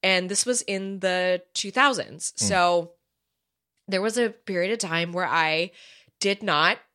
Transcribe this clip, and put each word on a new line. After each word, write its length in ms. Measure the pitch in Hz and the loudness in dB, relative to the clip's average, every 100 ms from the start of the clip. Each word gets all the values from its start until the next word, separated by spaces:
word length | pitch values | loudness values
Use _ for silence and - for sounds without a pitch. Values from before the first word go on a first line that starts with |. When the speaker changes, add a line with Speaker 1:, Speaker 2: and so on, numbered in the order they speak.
Speaker 1:
And 280 | 190 185 180 | 2 0 0
this 160 | 202 - | -2 0
was 160 | 240 | -2
in 380 | - 196 190 196 | -2 -4 -4 -4
the 420 | 190 180 180 180 - | -2 0 0 -2 -4
two 180 | - 202 | -8 -4
thousands. 600 | 220 277 226 - 151 - - | 2 2 2 -6 -8 -10 -4
Speaker 2:
Hmm. 60 | 202 | 0
Speaker 1:
So 460 | 190 175 175 170 _ _ _ _ _ _ _ _ _ - | 4 4 4 0 _ _ _ _ _ _ _ _ _ -4
there 140 | 190 | -2
was 160 | 208 226 | 0 0
a 140 | 233 | -2
period 420 | 220 - 185 180 | -4 -6 -2 -2
of 60 | 226 | -2
time 340 | 190 165 170 | -2 -2 -2
where 140 | 175 175 | -2 -2
I 440 | 165 160 160 180 - - - _ _ | 0 2 0 -2 -6 -20 -20 _ _
did 240 | 196 202 | -2 -2
not 360 | 208 151 165 214 _ | 0 4 4 2 _